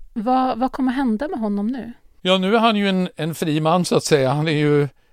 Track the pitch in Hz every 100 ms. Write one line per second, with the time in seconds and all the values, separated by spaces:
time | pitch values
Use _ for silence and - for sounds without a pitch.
0 | - - 220 254 262 220 262 - 262 254
1 | 262 214 302 359 214 202 208 269 226 -
2 | - _ 185 190 185 226 226 208 202 185
3 | 180 - 156 156 175 151 156 170 165 -
4 | - 151 131 143 156 151 151 147 143 -
5 | _